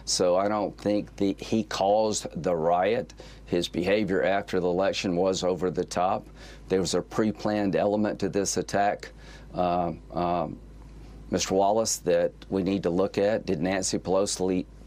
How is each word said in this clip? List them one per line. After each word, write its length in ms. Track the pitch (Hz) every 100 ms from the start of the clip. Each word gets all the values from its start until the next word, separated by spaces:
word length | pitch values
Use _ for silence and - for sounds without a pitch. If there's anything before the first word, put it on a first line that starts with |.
| -
So 300 | - 90 90
I 120 | 104
don't 280 | 107 90 -
think 400 | 101 104 - -
the, 200 | 98 -
he 260 | - 110
caused 800 | - - 95 107 110 98 - 87
the 140 | 90 85
riot. 580 | 82 87 98 120 - - - - -
His 220 | 87 82
behavior 560 | 78 92 107 92 95
after 360 | 87 98 - 92
the 80 | 90
election 480 | 90 98 - 101 87
was 280 | 95 90
over 260 | 90 90 92
the 160 | 85 87
top. 400 | 87 92 110 - - - - -
There 120 | 95
was 140 | 87 90
a 80 |
pre-planned 720 | - - 110 - 107 104 101 80
element 440 | 101 104 104 -
to 60 | 95
this 300 | 98 95 92
attack. 540 | - 98 101 - - - - - -
Uh, 380 | 90 90 87 87 82 -
um, 460 | 80 87 87 78 - - - - - - - -
Mister 240 | 90 -
Wallace, 440 | 95 98 110 110 -
that 360 | - 85 87 - -
we 140 | 95
need 180 | 92 98
to 80 | 87
look 300 | 90 98 -
at. 260 | 101 113 -
Did 160 | 185
Nancy 380 | 90 95 95 104
Pelosi, 640 | 87 95 101 - 92 92 - -